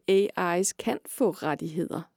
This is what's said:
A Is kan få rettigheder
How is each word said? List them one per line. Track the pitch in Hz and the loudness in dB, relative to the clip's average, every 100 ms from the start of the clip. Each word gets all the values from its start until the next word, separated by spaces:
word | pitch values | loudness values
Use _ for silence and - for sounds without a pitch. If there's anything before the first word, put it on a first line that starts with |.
| - | 2
A | 196 202 - 180 175 | 4 4 0 0 2
Is | 196 | 0
kan | - - - - | -2 -4 -4 -4
få | - 233 | 0 0
rettigheder | 156 156 143 165 156 - - 165 | 0 -2 -2 -4 -4 -4 -4 -8